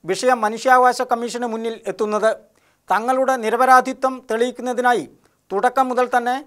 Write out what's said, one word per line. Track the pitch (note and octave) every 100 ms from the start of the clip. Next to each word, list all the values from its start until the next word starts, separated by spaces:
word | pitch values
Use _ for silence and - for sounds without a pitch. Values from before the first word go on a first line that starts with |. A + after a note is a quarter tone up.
| E3
വിഷയം | F#3+ B3+ B3+ G#3+
മനുഷ്യാവകാശ | A3 C4 B3+ B3 B3 B3
കമ്മീഷന് | A#3 A#3+ A#3 A#3+
മുന്നിൽ | A3 A3+ A3+ G3+
എത്തുന്നത്. | F#3+ G#3+ G#3 A3 - _ _ _ _ _
തങ്ങളുടെ | G#3+ A#3 C4 C4 C4
നിരപരാധിത്വം | A3 A#3 C4 B3+ C4 C4 C4 B3+ -
തെളിയിക്കുന്നതിനായി | A3+ B3 B3 B3 A#3+ B3 A#3 C3 _ _ _ _
തുടക്കം | F#3+ B3 B3 B3+
മുതൽ | B3 B3 B3
തന്നെ | A#3+ B3+